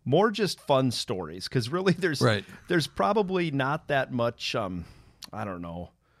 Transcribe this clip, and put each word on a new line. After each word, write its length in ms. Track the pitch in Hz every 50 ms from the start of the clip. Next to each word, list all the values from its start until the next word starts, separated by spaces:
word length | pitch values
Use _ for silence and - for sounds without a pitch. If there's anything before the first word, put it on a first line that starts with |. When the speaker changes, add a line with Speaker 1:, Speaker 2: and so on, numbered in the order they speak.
| -
Speaker 1:
More 260 | - 127 165 202 233
just 300 | 202 226 214 170 - -
fun 320 | - - 143 131 131 127 117
stories, 560 | - - - 117 92 90 76 82 95 - -
'cause 200 | - 135 110 117
really 240 | 156 180 190 196 170
<laughs> 60 | 180
there's, 220 | 180 180 151 - -
Speaker 2:
Right. 220 | 123 107 101 95 - - - - -
Speaker 1:
there's 180 | 175 170 143
probably 640 | - - - 196 196 208 226 208 175 190 185 175 165
not 380 | 139 139 131 131 147 156 - -
that 240 | 147 135 127 - 127
much, 420 | 120 117 117 113 - - - -
um, 300 | 127 107 92 92 90 82 - - - - - _ - - - -
I 120 | 104 107
don't 180 | 101 92 87 87
know, 280 | 85 82 87 87 - _ _ _ _ _ _